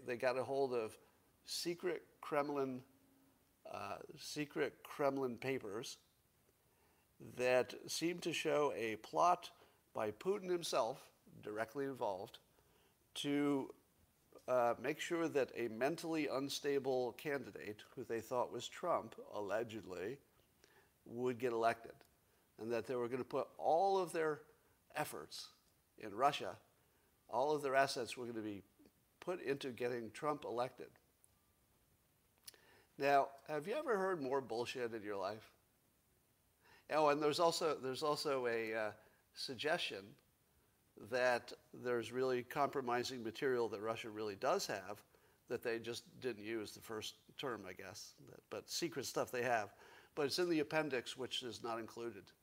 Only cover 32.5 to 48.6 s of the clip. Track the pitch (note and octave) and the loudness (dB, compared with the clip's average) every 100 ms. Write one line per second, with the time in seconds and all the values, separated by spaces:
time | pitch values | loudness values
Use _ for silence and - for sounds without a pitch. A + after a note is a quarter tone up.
32.5 | - - - _ - C#3+ C#3 - - - | -20 -20 -20 _ 0 6 6 6 0 -6
33.5 | D3+ D#3 G3+ G#3 G#3 F#3+ F3+ C3 C#3 B2 | -4 -2 -2 0 2 2 0 0 0 0
34.5 | A2+ A#2 C3 A#2+ A2+ G#2 G2+ F#2+ G#2+ - | -2 -2 -2 -4 -4 -4 -2 -2 -4 -12
35.5 | _ _ _ _ _ _ _ _ _ _ | _ _ _ _ _ _ _ _ _ _
36.5 | _ - - - D3 D3+ C#3+ D3+ D3 E3+ | _ -20 -16 -2 4 6 6 4 6 4
37.5 | E3 E3+ C3+ B2+ B2+ D3+ D3 D#3 C3+ B2 | 4 2 0 -2 -2 0 0 0 0 2
38.5 | A#2 A2+ A2 G#2+ G#2 - _ _ - - | 0 0 0 -2 -4 -16 _ _ -10 -8
39.5 | B2 D3 E3+ - G#2+ G2 - _ _ _ | -2 0 0 0 -6 -12 -18 _ _ _
40.5 | _ _ _ _ - A#2+ B2+ B2+ A#2+ - | _ _ _ _ -16 -2 2 4 4 0
41.5 | - _ - A#2+ A#2+ G#2+ B2 C3 B2+ A#2+ | -14 _ -6 0 0 0 0 2 2 0
42.5 | D3+ C#3 C#3 B2 A#2+ A#2+ C3 A2 - C#3 | 2 2 2 0 0 0 -4 -6 0 2
43.5 | B2+ A2+ G2+ A2 A2+ A#2+ G#2+ G#2+ G2 B2+ | 4 2 0 -2 -4 -4 -6 -6 0 2
44.5 | F#3+ - A2 F#2+ G#2 - - _ _ - | 2 0 -4 -6 -12 -14 -20 _ _ -6
45.5 | A#2+ B2 A#2 A2+ A#2 - C3+ B2+ G#2+ G#2 | -4 -2 -2 -2 -8 -10 -6 -4 -4 -4
46.5 | A2+ G#2 - - A2 G2+ - - - C#3+ | -4 -6 -10 -8 -8 -8 -10 -16 -8 -4
47.5 | A2 F#2 F#2 F#2+ A2+ - - C#3+ - - | -4 -8 -12 -12 -12 -14 -16 -20 -18 -10
48.5 | G#2+ | -10